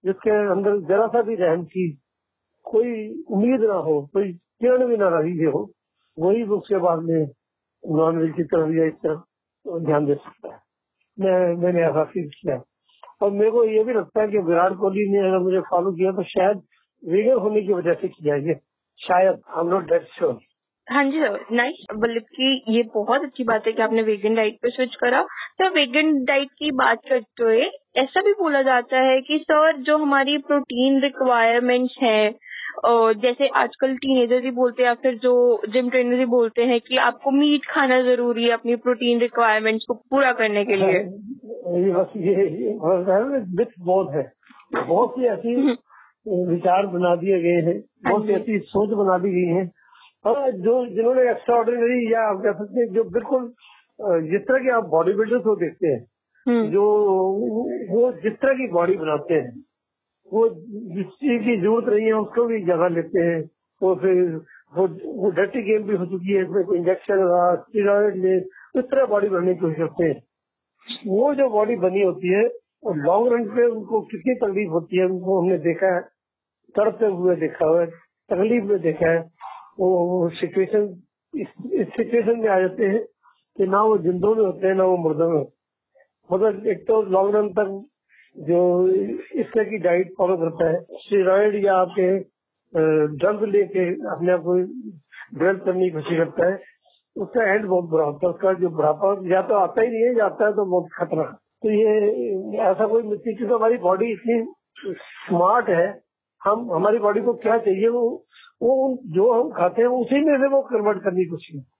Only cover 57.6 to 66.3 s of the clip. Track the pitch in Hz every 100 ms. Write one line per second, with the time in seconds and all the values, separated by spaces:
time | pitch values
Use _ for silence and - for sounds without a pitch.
57.6 | 269 359 202 202 247 247 196 220 269 262
58.6 | 247 170 175 190 156 151 147 160 127 -
59.6 | - _ _ _ _ _ _ 208 226 -
60.6 | 240 208 220 180 185 - 277 240 214 220
61.6 | 190 233 240 208 220 220 214 233 240 226
62.6 | 175 170 180 170 165 190 170 170 156 _
63.6 | _ _ 190 180 190 180 180 160 - -
64.6 | _ 151 190 156 - 240 196 170 196 262
65.6 | 202 214 202 196 175 190 185